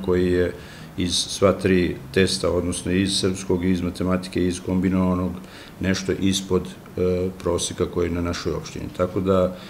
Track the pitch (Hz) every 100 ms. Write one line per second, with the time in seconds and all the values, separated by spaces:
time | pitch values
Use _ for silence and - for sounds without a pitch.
0 | 92 90 90 90 87 - - - - -
1 | 90 85 - - 98 92 98 95 87 73
2 | - - 92 - 85 87 85 85 - 92
3 | 98 98 101 95 - 90 90 92 90 87
4 | 90 92 90 101 90 90 - 92 95 92
5 | 92 90 90 85 - - - - 92 92
6 | - - 95 95 - 92 90 - - -
7 | 90 90 92 92 90 87 - 85 87 90
8 | 87 87 87 85 90 78 - - - -
9 | 90 104 95 95 90 -